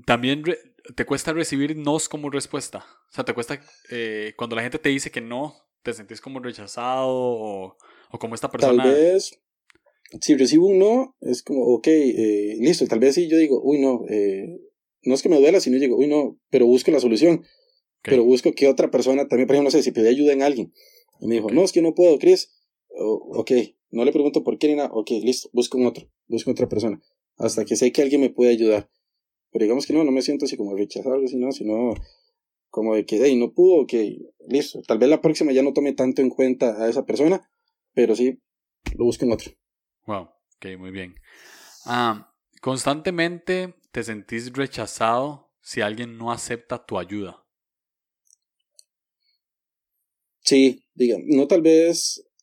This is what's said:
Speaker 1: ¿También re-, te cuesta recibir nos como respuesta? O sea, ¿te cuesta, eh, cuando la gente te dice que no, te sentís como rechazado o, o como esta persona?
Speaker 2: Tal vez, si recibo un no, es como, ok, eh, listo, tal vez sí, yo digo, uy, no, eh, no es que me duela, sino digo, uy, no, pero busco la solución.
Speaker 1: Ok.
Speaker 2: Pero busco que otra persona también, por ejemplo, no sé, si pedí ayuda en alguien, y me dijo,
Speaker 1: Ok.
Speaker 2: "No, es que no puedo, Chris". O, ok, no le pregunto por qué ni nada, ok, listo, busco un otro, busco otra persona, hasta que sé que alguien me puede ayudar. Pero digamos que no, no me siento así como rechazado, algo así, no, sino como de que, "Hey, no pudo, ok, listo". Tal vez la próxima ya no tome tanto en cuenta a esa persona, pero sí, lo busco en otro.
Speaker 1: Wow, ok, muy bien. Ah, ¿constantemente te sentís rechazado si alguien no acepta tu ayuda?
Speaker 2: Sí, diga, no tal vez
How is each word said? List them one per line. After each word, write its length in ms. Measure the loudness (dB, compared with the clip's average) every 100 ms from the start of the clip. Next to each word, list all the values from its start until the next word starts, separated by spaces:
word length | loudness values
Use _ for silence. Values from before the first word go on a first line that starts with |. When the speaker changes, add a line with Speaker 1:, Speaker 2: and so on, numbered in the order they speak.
| -2
Speaker 1:
¿También 380 | 0 0 -4 -4
re-, 140 | -6 _ _ -18 -10
te 100 | -6
cuesta 280 | -4 -4
recibir 420 | -4 -4 -4 -4 -4
nos 320 | -4 -2 -4
como 200 | -8 -8
respuesta? 560 | -8 -8 -10 -12 -16 -20 _ _
O 40 |
sea, 100 | -10 -8
¿te 80 |
cuesta, 260 | -6 -8 -12 _ _ -16
eh, 440 | -10 -8 -8 -10 -10
cuando 180 | -8 -6
la 60 |
gente 140 | -6 -4
te 100 | -4
dice 200 | -4 -6
que 100 | -12
no, 340 | -12 -10 -10 -14 _ _
te 120 | -12
sentís 280 | -12 -14 -20
como 180 | -16 -12
rechazado 680 | -12 -14 -16 -8 -4 -2 -2
o, 680 | -2 -2 -4 -6 -10 -12 _ _ _ _
o 80 | -14
como 160 | -12 -8
esta 160 | -8
persona? 320 | 0 4 4
Speaker 2:
Tal 100 | 4
vez, 380 | 4 4 2 -2 -14 _ _ _ _ _ _ _ -10
si 140 | 0 2
recibo 320 | 4 4 4
un 120 | 4
no, 360 | 4 2 -2 _
es 220 | -6 -6
como, 200 | -4 -2 2
ok, 220 | 2 4
eh, 680 | 4 4 2 0 0 -2 0
listo, 280 | 0 2 0
tal 100 | 2
vez 140 | 2 2
sí, 120 | 2
yo 100 | 2
digo, 240 | 4 2
uy, 160 | 2 2
no, 260 | 0 -2 -4
eh, 500 | -2 -2 -2 -8 -16 -20 _ _ _
no 100 | -2
es 80 | 0
que 80 | 2
me 100 | 6
duela, 200 | 6 4
sino 180 | 2 0
digo, 180 | 0 2
uy, 100 | 2
no, 320 | 0 -2 -8 _
pero 160 | 2 6
busco 240 | 4 4
la 80 | 2
solución. 400 | 2 4 4 2
Speaker 1:
Ok. 60 | -4 _ _ _ _ _
Speaker 2:
Pero 200 | 0 4
busco 300 | 6 4 2
que 140 | 2 2
otra 220 | 4 0
persona 380 | 0 0 0 0
también, 180 | 0 2
por 80 | 2
ejemplo, 120 | 4
no 40 |
sé, 120 | 2
si 80 | 0
pedí 160 | 2 2
ayuda 260 | 4 4
en 80 | 4
alguien, 320 | 0 -2 -8 _ _ _ _ _
y 80 | -4
me 80 | -2
dijo, 120 | 0
Speaker 1:
Ok. 60 |
Speaker 2:
"No, 100 | 2
es 80 | 2
que 100 | 2
no 100 | 0
puedo, 240 | 4 4 6
Chris". 340 | 6 4 2 _ _ _ _
O, 500 | -8 -4 -4 -4 -8
ok, 120 | 0 0 0 _ _
no 120 | -2 0
le 60 |
pregunto 320 | 2 0 0
por 140 | -4 -2
qué 100 | 0
ni 60 | 0
nada, 140 | -2
ok, 160 | -6 -4 -2
listo, 260 | -2 -4 -4
busco 240 | -4 -2 0
un 80 | -2
otro, 240 | -2 -18 _ _
busco 220 | -6 -4
otra 180 | -4 -2
persona, 320 | -2 -4 -6 _ _ _ _
hasta 260 | -4 -4 -4
que 100 | 0
sé 160 | 2
que 100 | 2
alguien 200 | 2 2
me 80 | 0
puede 180 | 2 4
ayudar. 380 | 4 2 2 -2 _ _ _ _ _ _
Pero 120 | -2
digamos 220 | 0 0 -2
que 80 |
no, 100 | -2
no 80 | 0
me 100 | 0
siento 220 | -2 -4 -4
así 120 | -6
como 180 | -6 -4
rechazado, 380 | -6 -6 -4 -2
algo 100 | -2
así, 80 | -4
no, 140 | -6
sino 420 | -6 -4 -2 -2 -4 -12 _ _ _ _ _ _
como 260 | -6 -2 -2
de 100 | -2
que, 140 | 0
"Hey, 120 | 2 2
no 180 | 0
pudo, 280 | 4 4 4
ok, 100 | 2 -2 -4 -6 -18 _ -4
listo". 340 | -4 -4 -12 -4
Tal 100 | 2
vez 100 | 4
la 120 | 4
próxima 300 | 2 0 0
ya 100 | 2
no 120 | 2
tome 200 | 0 -2
tanto 280 | -2 -2 0
en 60 | -2
cuenta 520 | 0 -2 0 -2 -2
a 60 | -2
esa 160 | -2 -4
persona, 420 | 0 2 0 -4 _ _ _ _
pero 220 | 0 2 2
sí, 240 | 0 -4 _ _ _ _ -12 -2
lo 80 | -2
busco 200 | 0 -2
en 60 |
otro. 180 | -2 -6 _ _ _ _ _ -12
Speaker 1:
Wow, 220 | -10 -12 _ _ _
ok, 100 | -18 -16
muy 100 | -14
bien. 240 | -14 -14 -18 _ -20 -20 -20 -20 -20 -6
Ah, 480 | -2 0 -4 -10 _ _ _
¿constantemente 1120 | -6 -4 -4 -4 -4 -4 -4 -4 -6 -6 -6 _ _
te 120 | -10
sentís 480 | -10 -12 -10 -12 -10
rechazado 1000 | -8 -8 -8 -12 -2 0 0 -4 -10 _ _
si 200 | -12 -6
alguien 360 | -4 -6 -12 -10
no 140 | -8
acepta 520 | -8 -8 -12 _ -14 -8
tu 120 | -8
ayuda? 480 | -8 -10 -10 -14 _ _ _ _ _ _ _ _ _ _ _ _ _ _ _ _ _ _ _ _ _ _ _ _ _ _ _ _ _ _
Speaker 2:
Sí, 420 | 0 4 4 2 _ -2
diga, 220 | 0 0 0
no 220 | 2 4
tal 140 | 4
vez 640 | 6 4 4 -2 -4 -8 _ _